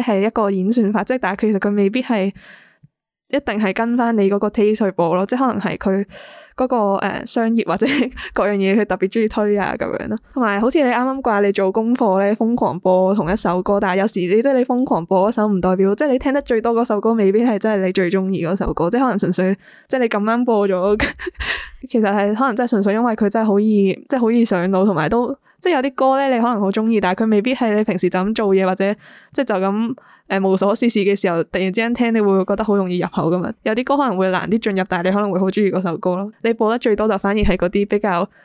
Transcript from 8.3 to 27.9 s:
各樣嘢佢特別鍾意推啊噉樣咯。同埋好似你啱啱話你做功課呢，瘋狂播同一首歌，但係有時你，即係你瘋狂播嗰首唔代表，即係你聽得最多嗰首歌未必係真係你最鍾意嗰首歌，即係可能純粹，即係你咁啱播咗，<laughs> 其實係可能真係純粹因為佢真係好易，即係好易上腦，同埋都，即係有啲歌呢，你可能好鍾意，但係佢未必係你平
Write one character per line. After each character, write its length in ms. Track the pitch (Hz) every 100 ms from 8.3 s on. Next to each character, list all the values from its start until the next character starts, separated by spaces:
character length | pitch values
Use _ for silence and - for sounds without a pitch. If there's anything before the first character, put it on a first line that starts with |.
各 140 | - 202
樣 60 | 202
嘢 180 | 190 208
佢 60 | 208
特 100 | 185
別 140 | 196
鍾 100 | 233
意 40 | 220
推 300 | 220 208 208
啊 180 | - -
噉 80 | - -
樣 100 | -
咯。 100 | 220 _
同 80 | 269
埋 160 | 226 202
好 80 | 247
似 120 | 320
你 80 | 262
啱 60 | 240
啱 260 | 254 269 262
話 160 | 202
你 100 | 202
做 180 | 202 190
功 240 | 196 226
課 260 | 247 226 190
呢， 160 | 202 214
瘋 180 | 226 240
狂 240 | 208 160
播 340 | 190 185 185
同 160 | 202 156
一 60 | 214
首 260 | 190 180
歌， 200 | 185 202
但 100 | 202
係 60 | 185
有 80 | 208
時 140 | 208
你， 200 | 175 208
即 60 | 254
係 60 |
你 100 | 262
瘋 220 | 247 247 254
狂 200 | 190 170
播 240 | 190 202
嗰 60 | 226
首 100 | 214
唔 140 | 190
代 160 | 185 185
表， 180 | 196
即 120 | 208 302
係 20 |
你 60 | 254
聽 140 | 277
得 80 | 285
最 180 | 277 226
多 120 | 226
嗰 120 | 226 240
首 160 | 208
歌 100 | 214
未 160 | 226 196
必 100 | 208
係 160 | 240 202
真 180 | 220 208
係 80 | 185
你 40 |
最 180 | 185 175
鍾 220 | 185 190
意 160 | 196 165
嗰 80 | 190
首 180 | -
歌， 160 | - 170
即 60 | 240
係 60 |
可 80 | 262
能 80 | 196
純 120 | -
粹， 280 | 180 185 196 - - -
即 80 | 262
係 20 |
你 80 | 233
咁 160 | 214
啱 220 | 208 233 247
播 220 | 220 202
咗， 360 | 185 190 214 - - - -
<laughs> 400 | - - - - 254
其 100 | 240
實 60 | 214
係 240 | 202 202
可 120 | 214 269
能 80 | 226
真 100 | 240
係 40 |
純 120 | 214
粹 120 | 196
因 100 | 214
為 100 | 240
佢 160 | 220 202
真 140 | 226
係 20 | 220
好 140 | 202
易， 340 | 214 214 196 - -
即 80 | 262
係 40 |
好 120 | 226
易 140 | 240 226
上 200 | 185 180
腦， 160 | 190 202
同 100 | 165
埋 140 | 156
都， 280 | 226 240 269 _ _
即 100 | 370
係 40 |
有 80 | 302
啲 120 | 269 262
歌 220 | 262 269
呢， 160 | 277
你 80 | 240
可 60 | 233
能 140 | 226
好 100 | 196
鍾 160 | 208 220
意， 120 | 226
但 120 | 180
係 120 | 185 220
佢 60 |
未 100 | 208
必 120 | 208
係 220 | 262 233 208
你 80 |
平 160 | 214